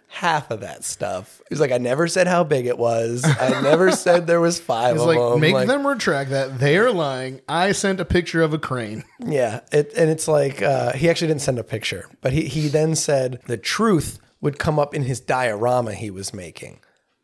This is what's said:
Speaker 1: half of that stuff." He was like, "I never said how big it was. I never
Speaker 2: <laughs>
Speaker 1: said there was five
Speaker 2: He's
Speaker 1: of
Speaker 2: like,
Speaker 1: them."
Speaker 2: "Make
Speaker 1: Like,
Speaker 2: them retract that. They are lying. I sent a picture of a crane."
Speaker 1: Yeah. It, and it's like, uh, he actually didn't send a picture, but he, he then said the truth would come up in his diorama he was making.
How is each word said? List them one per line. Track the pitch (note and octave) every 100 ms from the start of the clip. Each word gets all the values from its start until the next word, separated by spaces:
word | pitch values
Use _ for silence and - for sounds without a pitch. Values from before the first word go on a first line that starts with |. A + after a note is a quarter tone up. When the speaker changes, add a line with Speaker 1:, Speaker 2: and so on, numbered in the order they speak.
| _
Speaker 1:
half | - F3 D#3 -
of | A2
that | G2 C#2+ -
stuff." | - G2 F#2 - - -
He |
was | C#3+
like, | C#3+
"I | B2
never | B2 C3+ E3+
said | F#3 F3+
how | F3 D#3+
big | C#3 B2
it | A#2+
was. | A#2 A2+ A#2 A#2+ D3+
I | C3+ B2+ C3
never | C#3 D#3+ F#3
Speaker 2:
<laughs> | D#3+ F3+
Speaker 1:
said | F3 E3
there | E3+
was | E3+ F3
five | - A2+ B2 A#2+
Speaker 2:
He's |
Speaker 1:
of | -
Speaker 2:
like, | -
Speaker 1:
them." | A#2+ A#2+
Speaker 2:
"Make | D#3
Speaker 1:
Like, | C3 C3
Speaker 2:
them | C#4+ C#4
retract | C4 - C#3 C3+
that. | C3+ C3+ C3
They | C#3+ E3+
are | B3
lying. | F#3+ D3 B2+ C3 C3 -
I | D#3 F#3+
sent | F#3+ G3+ F#3+
a | F3
picture | F3+ E3+ E3
of | D#3+
a | D3+
crane." | - B2+ G#2+ A2 - -
Speaker 1:
Yeah. | A#3 D3 A#2+ A#2 -
It, | D3 D3+ -
and | D#3+
it's | D#3 -
like, | D3+ C#3 C3+
uh, | - C3 B2
he | C3 E3
actually | E3 D#3+
didn't | D3
send | C#3 B2
a | -
picture, | A2 - F#2 - -
but | C3
he, | C#3 -
he | D#3 D3+
then | D3+ D#3+ D#3
said | - C#3 B2+ B2+ -
the | A#2+
truth | - - A3+ E3+ - - _ _
would | D3+ C3+
come | - D3+
up | C#3+ D#3
in |
his | C3 B2+
diorama | - C3 B2 G#2 A#2+ B2+ A2+
he | F#2+ G#2+
was | F#2+ F#2+
making. | G2+ E2+ - - - _ _ _ _